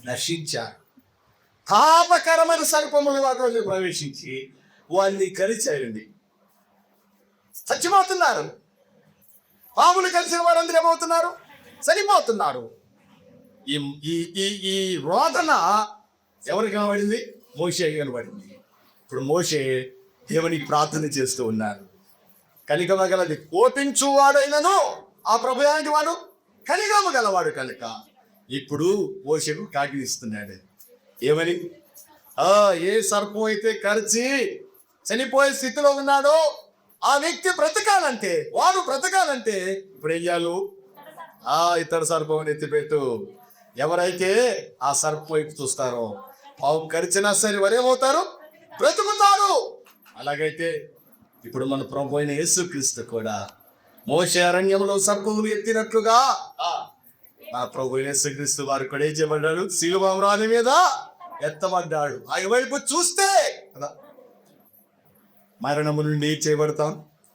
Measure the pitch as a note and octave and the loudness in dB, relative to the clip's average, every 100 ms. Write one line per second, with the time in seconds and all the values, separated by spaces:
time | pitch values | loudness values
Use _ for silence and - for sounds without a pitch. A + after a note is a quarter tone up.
0 | B2 B2+ - E3 D3 A#2+ A2+ - _ _ | -10 -6 -4 -6 -6 -8 -8 -14 _ _
1 | _ _ _ _ _ _ - G3+ D4+ E4 | _ _ _ _ _ _ 2 6 8 8
2 | E4+ E4+ E4 E4 E4 E4 D#4 D4+ D4 D4 | 6 4 4 4 4 2 2 0 2 2
3 | C#4+ C#4 C4+ B3 B3+ A#3 G3+ F#3+ F3+ D#3 | 2 2 0 2 0 0 -2 -2 -4 -6
4 | C#3+ - B2 C3 C3+ _ _ _ - F3+ | -8 -12 -12 -12 -14 _ _ _ -4 0
5 | G3 G3 F#3 F#3 G3 A3 F#3 D3 A#2+ G#2+ | 2 2 -2 0 -2 0 -2 -4 -4 -10
6 | - _ _ _ _ _ _ _ _ _ | -16 _ _ _ _ _ _ _ _ _
7 | _ _ _ _ _ - - - F4 G4 | _ _ _ _ _ -14 -6 -4 2 4
8 | F#4 F#4+ D4+ G3 D#3 - _ _ _ _ | 4 2 2 0 -4 -12 _ _ _ _
9 | _ _ _ _ _ _ _ - D#4+ F#4 | _ _ _ _ _ _ _ 4 4 6
10 | F#4 F4 F4 E4+ E4+ E4+ E4+ E4 E4 E4 | 2 0 0 0 2 2 4 2 4 2
11 | E4 E4+ E4+ - - - - - A#3+ F4+ | 0 0 0 -4 -20 -20 -20 -8 0 0
12 | G4+ F#4 - G#3 D#3 B2 A2+ - _ _ | 4 2 2 -2 -2 -4 -10 -18 _ _
13 | _ _ _ - - _ - D3 C#3 D3 | _ _ _ -20 -20 _ -8 -6 -6 -10
14 | D3 E3 E3+ F#3+ G3 G3+ F#3+ F#3+ F#3+ E3+ | -6 -6 -6 -4 -4 -4 -4 -2 -2 -4
15 | C#3+ G#3 D#4+ C#4 D#4+ B3 E3+ G#3 G#3 - | -2 0 2 0 2 2 4 2 0 -8
16 | _ _ _ _ - F#3 A3 G#3 G#3 G3+ | _ _ _ _ -4 -2 0 0 0 0
17 | G3+ A3+ - - _ C#3 F3 F3 D#3+ D3+ | -2 -2 -6 -18 _ -6 -4 -2 -2 -2
18 | C3+ A#2+ G2+ G2+ - - _ _ _ _ | -6 -6 -10 -14 -20 -20 _ _ _ _
19 | - C3 C3+ F3 E3 D3+ C3+ B2+ B2+ - | -12 -8 -2 0 0 -2 0 -2 -4 -14
20 | _ _ - D#3+ E3 D#3+ C#3 D3+ D3+ D#3 | _ _ -4 -2 0 -2 0 0 2 0
21 | D3+ C#3 B2+ - A2+ A2 G#2+ G2+ G2 _ | -4 -2 -2 -2 -2 -2 -4 -6 -16 _
22 | _ _ _ _ _ _ - D3+ F3 F#3+ | _ _ _ _ _ _ -4 -2 0 2
23 | F#3 F#3 E3+ D3+ - F3 B3 B3+ C#4 A#3 | 2 0 0 -4 -4 2 2 2 -2 0
24 | C#4 C#4 C#4 C#4 C#4 D4 E4+ F#4+ A3 - | 2 6 6 6 4 2 4 4 2 -2
25 | - _ - A#3 B3+ B3+ C#4+ D#4 D4+ D4+ | -16 _ 0 0 0 2 2 2 0 0
26 | D#4 E4+ - _ _ _ - F4 G#4 G#4 | 0 -4 -10 _ _ _ -4 -2 2 2
27 | F#4+ C4 G#3+ F#3 D#3+ C#3+ C3 - A2+ A2 | 2 2 2 0 -2 -4 -8 -10 -12 -14
28 | - _ _ _ - C3+ - D3 E3+ G3+ | -18 _ _ _ -10 -10 -6 -2 0 0
29 | F3 - C3+ D#3 D3+ - - C#3+ C#3+ C#3 | -2 -6 -4 -2 -2 -6 -6 -4 -4 -4
30 | B2 - A#2 G#2 G2+ F#2 _ _ - _ | -8 -8 -8 -10 -12 -18 _ _ -20 _
31 | _ - B2+ D3+ E3+ F3 - - _ - | _ -4 0 0 0 -4 -6 -16 _ -20
32 | - _ _ - E3+ G#3 G3+ F3 F3+ A3 | -20 _ _ -2 4 6 6 2 0 0
33 | G3+ G#3 G#3 G#3 G#3+ G#3+ A3 A3 G3+ G#3+ | 0 -2 -2 -4 -2 -2 -2 -2 -2 -2
34 | G#3 A3+ B3+ C4+ F3+ - - _ _ _ | 0 0 0 0 -2 -6 -16 _ _ _
35 | - A3+ B3+ C4+ C#4 B3+ B3+ C#4+ C#4+ C#4 | -6 -4 0 2 2 2 -4 2 2 2
36 | C#4 C#4 C#4+ D#4+ D4+ - - _ _ - | 2 2 4 4 4 -2 -16 _ _ -4
37 | G3 C#4+ D#4+ E4+ F#4 F4+ D4+ D#4 G#4 G4 | 0 2 0 -2 -2 2 0 0 2 2
38 | D4+ A3+ G3 E3 D3+ - E4 F#4 D4+ C4+ | 2 -2 -2 -4 -2 2 2 2 0 -2
39 | F4+ F#4+ D#4+ C4 G#3+ G3 F3+ G3 G3 - | 0 0 0 -2 -4 -4 -4 -6 -10 -10
40 | D#3 E3+ F3 E3+ E3+ F3+ - - - - | -6 -4 -2 -2 -2 -4 -6 -10 -20 -20
41 | - - - - B2 D3+ E3+ E3+ D#3+ E3 | -20 -20 -20 -12 -2 2 2 0 0 -2
42 | D#3 E3 D#3 D#3 D3+ D3+ D3 D3 D3+ D3+ | 0 -2 -2 -2 -2 -4 -2 -2 0 -2
43 | C3 A2+ G2 - - _ - A#2+ D3+ F3 | -2 -4 -8 -16 -20 _ -16 -4 -2 0
44 | F3+ F3+ F#3+ G#3+ B3 F#3 - - C3+ C#3 | 0 -2 0 2 2 0 -8 -6 -2 0
45 | D#3 D3+ - D#3 D3+ - C3 - B2+ A#2+ | -2 -4 -4 -4 -4 -6 -8 -4 -4 -4
46 | A2+ - - - - - C#3 D#3+ D#3+ D#3+ | -6 -8 -16 -20 -20 -4 0 0 -2 -4
47 | F3 G3 G#3 G3 G#3+ G3+ G3 A#3 B3+ B3+ | -2 0 2 2 0 2 2 2 2 2
48 | C4 D#4 F#4+ - - - - - C#4+ E4 | 2 2 -2 -8 -20 -20 -20 0 0 2
49 | G4+ G#4 G4+ G4+ D#4 - - - - _ | 0 4 4 6 4 2 0 -10 -20 _
50 | _ - C#3 C#3+ D#3 D#3+ E3 D#3 - - | _ -12 -6 -2 -4 -2 -4 -4 -10 -20
51 | _ _ _ _ A#2 B2+ C3 C#3 B2 C#3 | _ _ _ _ -12 -6 -4 -4 -6 -6
52 | C3+ D3 D3 C#3+ E3+ F3+ F3 C#3+ - - | -4 -2 -2 -2 0 0 -2 -4 -6 -6
53 | A2+ A#2 G#2+ G#2 G2+ - _ _ _ _ | -8 -6 -6 -8 -10 -16 _ _ _ _
54 | A#2 D3+ F3 F3 F3 F3+ G3 G3 G3+ G3 | -2 0 2 2 2 2 2 2 2 0
55 | G#3 G3+ G#3 G#3+ G#3+ G#3 A3+ A3 A3 A3+ | 0 0 -2 -2 -2 -2 -2 -2 0 0
56 | G#3+ A#3 C4+ G#3 - - E3+ E3 - _ | 4 6 4 0 -6 -8 -4 -4 -8 _
57 | _ _ _ _ - B2 A#2+ - C3 C3 | _ _ _ _ -12 -8 -8 -6 -4 -2
58 | C#3 C#3+ D3 C3 C#3+ - C#3 C3+ C3+ C#3 | -2 -2 -4 -4 -4 -4 -2 -4 -4 -4
59 | D3+ D3+ D3+ D3+ D#3 E3 G3+ - E3 F#3 | -4 -2 -2 0 0 -2 -4 -2 0 2
60 | F#3+ F#3+ G3+ G#3 A3 A#3 A#3+ D4+ F4+ - | 2 2 2 2 2 2 4 4 4 2
61 | - - - - D3+ D3+ F#3 F#3 E3 D#3 | -10 -18 -20 -8 -8 -4 -2 -2 -2 -2
62 | D3 C3 A#2+ D#3+ F#3+ B3 B3+ C4+ - D#4 | -4 -6 -8 -6 0 0 0 -4 -4 -2
63 | F4 F#4 G4 F#4+ - - - C3 C#3+ - | 0 2 4 4 2 -2 -14 -12 -12 -12
64 | - - - _ _ _ _ _ _ _ | -20 -20 -20 _ _ _ _ _ _ _
65 | _ _ _ _ _ - C3+ D3 D3+ D3 | _ _ _ _ _ -8 -4 -2 0 0
66 | D3+ D3+ D3 D3+ D3+ D3+ D3+ D3 D3+ - | 0 0 0 0 0 2 0 0 -4 -4
67 | - _ _ | -14 _ _